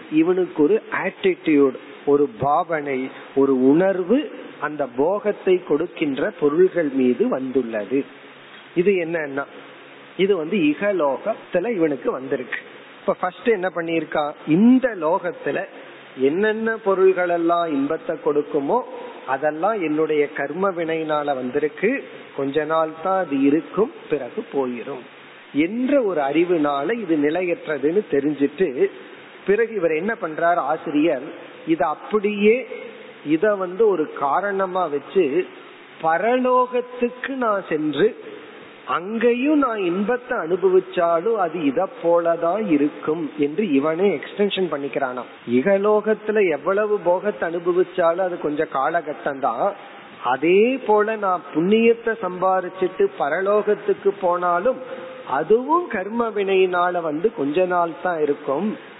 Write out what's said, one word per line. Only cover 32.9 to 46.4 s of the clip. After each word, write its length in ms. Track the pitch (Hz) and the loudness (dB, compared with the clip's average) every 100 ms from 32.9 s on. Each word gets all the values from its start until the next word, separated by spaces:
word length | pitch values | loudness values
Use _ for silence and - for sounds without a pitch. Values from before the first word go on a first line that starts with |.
| - - - 147 | -18 -20 -10 -2
இத 300 | 156 214 202 | 0 2 0
வந்து 300 | 180 190 220 | -2 2 2
ஒரு 260 | 175 147 - | 2 -2 -2
காரணமா 680 | 139 160 202 196 190 185 165 | 0 0 0 -2 -2 -2 -2
வச்சு 600 | 143 - 190 151 165 - - - - - - | -4 -2 0 2 0 -2 -8 -20 -20 -20 -4
பரலோகத்துக்கு 1400 | 160 170 220 254 254 254 247 247 240 - 240 247 - 269 | 0 2 2 2 4 2 2 -2 -4 -4 -4 -4 -8 -2
நான் 280 | 233 196 | 0 -2
சென்று 500 | - 156 151 143 214 - - - - - - - - | -2 -2 -2 2 0 0 -14 -18 -18 -20 -20 -14 -6
அங்கேயும் 720 | 143 185 226 233 240 277 302 | -4 -4 0 2 2 2 2
நான் 240 | 262 220 | 2 0
இன்பத்தை 560 | 180 185 208 247 - 233 | -2 0 0 -2 -2 -4
அனுபவிச்சாலும் 960 | 160 180 190 185 185 180 170 165 208 | -2 2 4 4 2 0 2 2 2
அது 280 | 220 170 170 | 0 0 0
இத 280 | 143 131 185 | 0 0 -2
போலதான் 760 | - 170 170 170 165 165 202 208 | 0 2 4 4 0 0 0 2
இருக்கும் 640 | 147 147 - - 165 147 - | 2 2 -2 -4 -4 -4 -2
என்று 320 | 143 156 208 | -2 0 0
இவனே 400 | 135 156 160 202 | 2 2 2 0
எக்ஸ்டென்ஷன் 580 | 143 - - 202 190 175 | 0 -4 -2 -2 0 -2
பண்ணிக்கிறானாம். 640 | 147 139 143 131 123 113 - - | -4 -4 -4 -4 -6 -10 -12 0
இகலோகத்துல 1000 | 123 175 196 202 214 208 214 214 214 | 2 4 4 4 2 2 -2 0 2